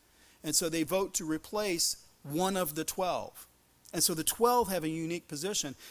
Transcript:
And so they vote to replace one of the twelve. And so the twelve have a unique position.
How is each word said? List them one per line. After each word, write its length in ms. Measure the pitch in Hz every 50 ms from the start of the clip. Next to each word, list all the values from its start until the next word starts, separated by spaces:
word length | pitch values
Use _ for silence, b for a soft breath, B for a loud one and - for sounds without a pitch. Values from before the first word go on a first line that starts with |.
| b b b b b b b b b
And 100 | 156 147
so 140 | - 185 160
they 160 | 160 165 160
vote 300 | 151 185 190 202 165 -
to 100 | - 180
replace 720 | 156 156 156 - - 208 208 214 202 170 165 - - - - - - - _ -
one 340 | 139 143 170 185 190 170
of 200 | 185 180 147 151
the 80 | 156 156
twelve. 640 | - - - 185 180 151 117 95 - - - - - _ _ _ _ _ _ - - -
And 100 | 170 -
so 100 | - 175
the 100 | 160 156
twelve 440 | - - - 226 240 247 247 226 180
have 140 | 196 175 156
a 60 | 160
unique 400 | 160 165 160 160 175 175 - -
position. 480 | 156 143 160 196 208 - - 143 123 - B B